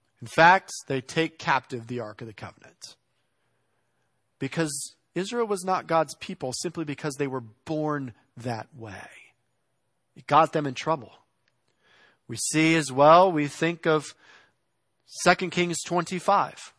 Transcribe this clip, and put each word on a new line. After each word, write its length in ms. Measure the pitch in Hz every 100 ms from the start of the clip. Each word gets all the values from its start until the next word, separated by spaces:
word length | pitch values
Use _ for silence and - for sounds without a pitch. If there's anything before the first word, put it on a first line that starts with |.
| _ -
In 60 | 117
fact, 440 | - 165 190 - - -
they 160 | 135
take 380 | 123 165 160 -
captive 480 | 170 135 - 123 113
the 120 | 123
Ark 220 | 107 107
of 60 | 113
the 60 |
Covenant. 640 | 107 101 - - _ - - _ _ _ _ _ _ _ _ _ _ _ _ _ -
Because 580 | 135 165 160 139 - - _ 160
Israel 320 | 196 240 220
was 160 | 202
not 240 | 185 180 165
God's 260 | 165 151
people 400 | - - 190 127
simply 320 | 123 180 165 151
because 300 | 139 151 135
they 100 | 139
were 160 | 131
born 720 | 113 - - 156 151 143 131 - _ -
that 300 | 123 113 110 139
way. 340 | 113 98 - - - _ _ _ _ _ _ _ _ -
It 120 | -
got 260 | 147 160
them 140 | 165 143
in 80 | 127
trouble. 420 | - 156 113 - _ _ _ _ _ _ _ _ _ _ -
We 100 | 117
see 380 | - 151 160 160
as 160 | 139
well, 400 | 131 147 170 190
we 160 | 156 147
think 400 | - 165 170 165
of 260 | 156 139 - _ - _ _ _ _ _ _ _ -
Second 260 | 175 180 180
Kings 320 | 175 175 165
twenty-five. 880 | - 175 165 180 - 196 139 - -